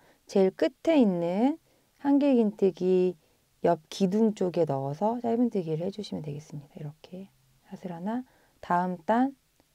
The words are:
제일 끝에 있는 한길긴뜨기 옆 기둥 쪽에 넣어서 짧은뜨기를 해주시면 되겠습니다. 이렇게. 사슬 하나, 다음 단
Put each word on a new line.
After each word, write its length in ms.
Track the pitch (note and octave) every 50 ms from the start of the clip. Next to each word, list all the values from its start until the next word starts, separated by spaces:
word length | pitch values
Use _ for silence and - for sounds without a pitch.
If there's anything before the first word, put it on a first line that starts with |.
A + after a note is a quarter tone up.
| _ _ _ _ _
제일 240 | - - G3+ F#3+ F#3+
끝에 480 | - - D#4 D#4+ - _ - E4 E4 C#4+
있는 600 | B3 G3+ F3+ F3 E3+ E3+ F3+ G3+ A#3+ C#4 D#4+ - _ _ _ _ _ _ _ _
한길긴뜨기 1160 | - C#4 C#4 C#4 D4 C#4+ C4 A#3 A3 G#3 G#3 - G3+ F#3+ E3 - F3+ F#3 F#3 F#3 F3+ F#3 F3 _ _ _ _ _ _ _ _ _ -
옆 160 | F3 E3+ D#3 _ -
기둥 460 | - - F#3+ F3+ F#3+ G#3+ A3+ A3 G#3
쪽에 300 | - F#3+ F3+ D#3+ F3 E3
넣어서 560 | D3 C#3 C3+ C3+ C#3 C#3+ - G3+ A3 A#3+ B3
짧은뜨기를 640 | - A#3 A3+ A#3 B3 A#3 - G3 E3 D#3+ D#3 D#3 F3
해주시면 360 | G3 G3 G#3+ G3 - G3 F3
되겠습니다. 520 | D3+ D3+ C#3+ D3 D3+ - D#3 D3 C#3 - -
이렇게. 520 | - D3+ D3 D3+ _ _ - F#3 F#3 G3 G3 _ _ _ _ _ _ _ -
사슬 240 | G3 F#3+ - F3+
하나, 320 | F3 E3 F3 G#3 A#3 B3+ B3+ _ _ _ _ _ _ -
다음 360 | - - F3 F3 F3+ F#3 F3+ E3+ -
단 320 | - A3 A#3+ C4 C#4 C#4 _ _ _ _ _ _ _